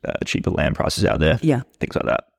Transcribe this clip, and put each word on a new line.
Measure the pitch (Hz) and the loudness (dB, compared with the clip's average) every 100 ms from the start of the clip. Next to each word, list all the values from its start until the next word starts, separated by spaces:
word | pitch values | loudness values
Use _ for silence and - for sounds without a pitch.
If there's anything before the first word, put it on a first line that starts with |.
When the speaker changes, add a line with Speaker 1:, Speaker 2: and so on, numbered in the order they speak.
Speaker 1:
uh, | - - | -8 -6
cheaper | - - - | -4 -2 -2
land | 80 76 - | 0 0 0
prices | - - | -2 0
out | 95 - | 0 4
there. | 78 113 | 2 4
Speaker 2:
Yeah. | 160 127 - _ | 2 0 -4 _
Speaker 1:
Things | - - | -6 -2
like | |
that. | - - - | 0 -2 -4